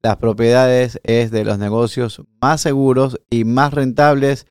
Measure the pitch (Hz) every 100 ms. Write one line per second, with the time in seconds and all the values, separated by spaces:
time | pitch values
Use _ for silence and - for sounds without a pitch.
0 | 113 101 113 104 117 123 127 127 123 113
1 | - 117 113 110 104 101 104 110 117 -
2 | 120 - - _ 135 156 160 139 135 127
3 | 135 123 _ 117 113 123 143 143 135 120
4 | 147 139 139 135 -